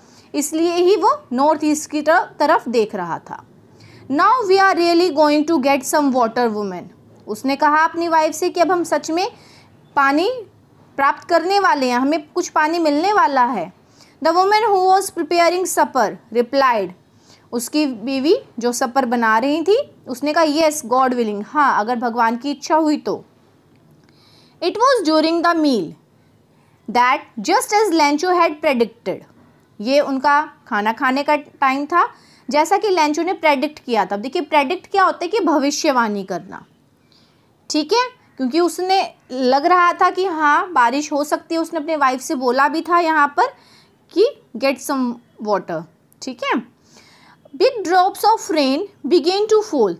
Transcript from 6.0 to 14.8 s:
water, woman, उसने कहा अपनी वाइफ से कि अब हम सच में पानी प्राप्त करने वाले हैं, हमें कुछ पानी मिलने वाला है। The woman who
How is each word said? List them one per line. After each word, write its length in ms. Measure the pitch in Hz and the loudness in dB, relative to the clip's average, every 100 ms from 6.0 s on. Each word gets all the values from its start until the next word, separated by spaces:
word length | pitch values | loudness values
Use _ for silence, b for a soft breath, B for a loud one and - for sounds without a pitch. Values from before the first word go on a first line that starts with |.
| 285 | 2
water, 340 | 254 226 226 240 | 2 0 0 -2
woman, 300 | 208 202 180 170 - _ - - | -2 -8 -10 -14 -20 _ -20 -12
उसने 300 | 214 262 277 | -8 -4 0
कहा 280 | 302 302 | 2 2
अपनी 240 | 330 330 339 | 0 -2 -2
वाइफ 260 | 320 320 | 0 0
से 160 | 311 359 | -2 -4
कि 100 | 349 | 0
अब 120 | 320 | 0
हम 120 | 359 | 0
सच 260 | 330 302 294 | -2 -4 -4
में 200 | 330 427 B B B B B _ - | -4 -4 B B B B B _ 0
पानी 340 | 277 294 392 508 381 _ _ _ _ - | 2 2 0 -4 -10 _ _ _ _ -2
प्राप्त 320 | 277 302 - | 0 0 0
करने 300 | 339 330 403 | 0 2 2
वाले 300 | 381 294 254 | 2 2 0
हैं, 80 | 247 | 0
हमें 300 | 269 320 302 | 0 -2 -4
कुछ 200 | - 349 | -6 -4
पानी 300 | 330 302 339 | 0 0 0
मिलने 340 | 320 285 370 | 0 0 0
वाला 320 | 415 311 269 | 2 2 2
है। 280 | 247 226 165 - _ b b b | 0 -2 -8 -14 _ b b b
The 120 | 302 339 | -2 2
woman 320 | 381 427 453 | 2 2 2
who 120 | 392 | 2